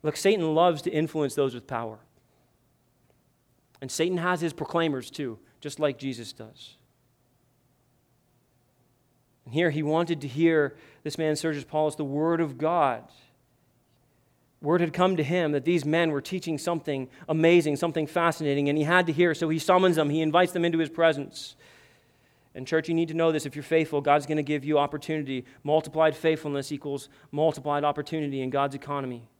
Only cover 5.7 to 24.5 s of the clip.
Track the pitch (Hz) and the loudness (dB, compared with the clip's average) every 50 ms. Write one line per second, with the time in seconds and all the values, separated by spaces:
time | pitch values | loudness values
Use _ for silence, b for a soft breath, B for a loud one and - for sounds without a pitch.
5.7 | 139 - 151 143 135 - 131 135 123 113 117 - - - 117 110 - - - - | -4 -2 -2 -2 -2 -4 -8 -8 -8 -8 -12 -14 -16 -18 -20 -20 -20 -20 -20 -20
6.7 | - _ _ _ _ _ _ _ _ _ _ _ _ _ _ _ _ _ _ _ | -20 _ _ _ _ _ _ _ _ _ _ _ _ _ _ _ _ _ _ _
7.7 | _ _ _ _ _ _ _ _ _ _ _ _ _ _ _ _ _ _ _ _ | _ _ _ _ _ _ _ _ _ _ _ _ _ _ _ _ _ _ _ _
8.7 | _ _ _ _ _ _ _ _ _ _ _ _ _ _ _ 117 113 156 175 165 | _ _ _ _ _ _ _ _ _ _ _ _ _ _ _ -4 0 2 2 2
9.7 | 143 156 151 147 156 165 175 165 175 147 135 139 120 147 165 165 165 156 147 135 | 2 0 -2 0 0 0 0 0 -4 -6 -6 -8 -2 2 4 4 6 4 2 0
10.7 | B B B B B B B 156 143 - 160 156 151 147 - 160 151 143 127 - | B B B B B B B -10 -6 -2 -2 0 0 0 -2 -2 -4 -4 -8 -4
11.7 | - 151 156 151 139 - 151 139 139 147 156 165 170 160 170 147 131 123 151 156 | -2 0 0 0 -2 -4 -6 -4 -2 0 0 0 2 0 0 -2 -2 -2 -2 0
12.7 | 175 175 151 135 120 110 - - _ _ _ _ _ _ _ _ _ _ _ _ | 2 2 2 2 0 -4 -10 -18 _ _ _ _ _ _ _ _ _ _ _ _
13.7 | _ _ _ _ _ _ _ _ _ _ _ _ _ _ _ _ _ _ - 147 | _ _ _ _ _ _ _ _ _ _ _ _ _ _ _ _ _ _ -2 0
14.7 | 170 175 175 160 - 175 180 190 190 165 147 131 175 180 170 151 147 143 123 165 | 2 2 2 0 2 2 2 2 2 0 0 0 0 0 0 0 0 0 0 2
15.7 | 180 165 135 151 156 170 170 160 151 139 131 - 185 185 - 165 160 143 - 180 | 0 2 2 2 2 2 2 2 0 -4 -4 -6 -8 -6 -4 -6 -6 -4 -2 -2
16.7 | 175 160 - 156 143 135 127 127 B B B B 156 160 160 165 175 175 147 151 | -4 -2 -4 -4 -4 -4 -6 -10 B B B B 0 4 6 6 6 6 6 4
17.7 | 143 139 170 170 151 165 151 147 - 175 170 170 160 - 156 143 139 143 143 143 | 0 0 -2 -2 -2 -2 -4 -2 0 2 2 2 0 0 -2 0 0 0 0 2
18.7 | 143 156 147 151 175 185 180 165 147 143 175 170 156 - 170 156 160 160 151 - | 2 0 2 4 4 2 2 2 2 2 2 2 2 0 0 -2 -2 0 2 4
19.7 | 185 185 190 185 170 160 151 143 143 160 160 156 151 175 185 175 185 175 170 170 | 4 6 6 4 4 2 2 2 0 0 0 4 4 4 4 4 2 0 0 0
20.7 | 165 165 160 143 - - 165 165 156 143 139 - - - - - - b b b | 2 0 -2 -2 0 2 4 4 4 2 -6 -10 -12 -16 -16 -16 -18 b b b
21.7 | b b b b b b b b b b b b b b b b _ - 131 - | b b b b b b b b b b b b b b b b _ -14 -6 0
22.7 | 165 160 156 165 165 165 170 156 160 165 165 165 156 151 143 143 - 147 135 - | 0 0 0 2 0 0 0 0 0 2 2 2 2 2 -4 -4 -8 -10 -4 2
23.7 | 160 160 156 156 151 143 135 143 143 151 139 135 151 156 143 139 | 2 2 2 2 -2 -2 4 4 4 4 2 0 -2 -2 0 -2